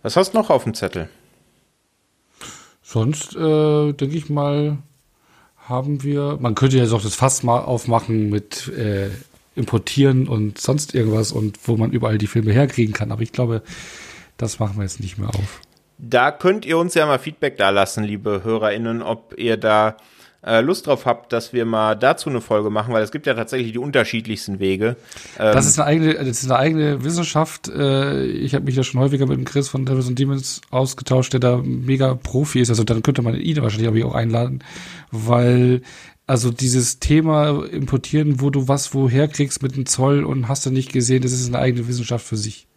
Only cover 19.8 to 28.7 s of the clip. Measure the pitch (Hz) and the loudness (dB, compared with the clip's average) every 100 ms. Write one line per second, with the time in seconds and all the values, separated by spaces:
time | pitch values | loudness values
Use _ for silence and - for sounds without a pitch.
19.8 | 107 - _ _ - _ - 113 131 190 | 4 -2 _ _ -20 _ 0 2 2 -2
20.8 | - 131 127 120 - 117 - 123 113 113 | 0 0 2 -2 -2 -4 -2 -2 0 2
21.8 | 110 107 127 131 156 123 - 107 107 107 | 2 2 2 2 -2 -6 0 0 2 -2
22.8 | 110 113 107 - - 117 113 131 117 113 | 0 0 0 -4 -4 -2 -4 -4 -4 -6
23.8 | 143 135 110 117 110 107 - 95 95 95 | 0 0 2 -2 -6 -8 -6 -2 0 0
24.8 | 110 120 - - - - 107 120 139 156 | 0 -2 -14 -20 -20 0 2 4 4 2
25.8 | 147 156 156 151 131 117 131 127 147 160 | 2 4 2 0 -2 -4 0 2 2 2
26.8 | 151 139 135 170 165 151 156 - - - | 0 0 -2 -2 0 0 -2 -4 -10 -2
27.8 | 139 135 139 139 131 - 131 135 139 | 0 2 0 -2 -2 -2 -2 -2 0